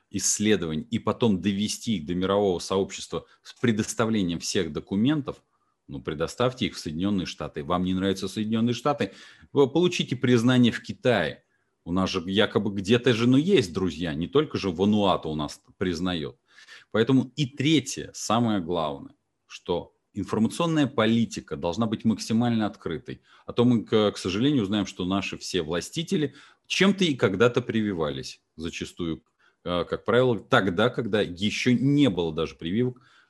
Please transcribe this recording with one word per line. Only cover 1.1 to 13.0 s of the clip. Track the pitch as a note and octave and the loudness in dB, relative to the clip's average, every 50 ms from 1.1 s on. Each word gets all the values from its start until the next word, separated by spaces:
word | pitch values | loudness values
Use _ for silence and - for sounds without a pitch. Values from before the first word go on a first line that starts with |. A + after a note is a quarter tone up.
| G#2+ - B2 A2+ G2+ F2+ E2 | -2 2 2 2 2 2 0
довести | G#2 G2 G2 G#2+ G#2 - - - A#2+ A2 F2 | -2 -2 0 -2 -4 -4 -6 -4 -4 -4 -4
их | D2+ | -4
до | E2 F2 | -4 -2
мирового | F2+ F#2 F#2 G2 G#2 G#2 G2 F2 E2 | -2 0 2 2 4 4 2 2 0
сообщества | - - F#2+ G2 F#2+ - - - - - - D#2+ - _ _ _ _ | -2 -2 -2 -2 -2 -2 -4 -10 -12 -10 -8 -10 -10 _ _ _ _
с | - - | -20 -8
предоставлением | - - A#2+ A2 G#2 G#2+ - - - A#2 A2 A2 G#2+ F#2 E2+ E2+ D#2+ | -2 0 0 2 2 -2 -2 -2 -2 -2 0 0 0 0 -2 -2 -4
всех | - - - G#2 F2 D#2+ D2+ | -6 -4 -2 -2 -2 -2 -4
документов, | E2 - - G2 G2+ A2+ C3+ D#3 D3+ B2+ - - - _ _ _ _ _ _ _ _ _ | -8 -8 -4 -2 0 2 2 0 0 -2 -6 -10 -12 _ _ _ _ _ _ _ _ _
ну, | - D2 C#2 | -16 -14 -10
предоставьте | - E2+ D#2+ D2 D#2+ D#2+ - - A#2+ B2+ B2+ - G2 | -8 -8 -6 -4 -4 -4 -2 -2 -2 -2 0 -2 -4
их | E2 - | -4 -4
в | - | -6
Соединенные | - F2 D2+ E2 F#2 G2+ G2+ F#2 E2 | -8 -8 -6 -4 -2 -2 0 -2 -2
Штаты. | - - - D#2+ D2 - D2+ C#2+ | -4 -8 -10 -10 -10 -8 -10 -4
Вам | C#2+ F2+ F2+ F#2 | -2 -2 0 0
не | F#2 F#2 | 0 0
нравятся | F#2 F#2+ G2 F#2+ F#2+ G2+ | 0 0 -2 -2 -2 -4
Соединенные | F#2 - A2 G#2+ G#2+ A2+ A2+ A#2 A#2+ A#2+ | -6 -6 -6 -4 -2 0 0 0 0 0
Штаты, | A#2 - D3 D3 - A2 - - - - - - - - - - | 0 -2 -2 -2 0 -2 -6 -6 -10 -20 -20 -20 -20 -20 -2 2
вы | C3+ C#3 B2 | 2 2 4
получите | - D#3+ F3+ F3+ F3+ - E3 - C3+ | 4 2 2 2 2 -2 -4 -4 -4
признание | B2 - B2 B2 A#2 A2+ B2+ B2+ B2 B2 A2+ - | -2 2 4 4 4 6 4 6 6 6 4 2
в | - - | 0 -6
Китае. | - G#2 - - C3 A#2 G2 E2 C#2+ - - _ _ _ _ _ _ _ _ _ | -12 -10 -2 0 2 2 2 2 -2 -4 -8 _ _ _ _ _ _ _ _ _
У | E2+ F2 | -6 -2
нас | F#2+ F#2 F2 | -2 -2 0
же | - F#2 E2 | -2 -4 -4
якобы | F#2 F#2+ G#2 G#2 G2+ - A2+ G2+ G#2+ | -2 0 2 2 2 2 0 -2 -2
где-то | G2 G#2 F#2 F#2 A#2+ A#2+ | -2 -4 0 2 2 4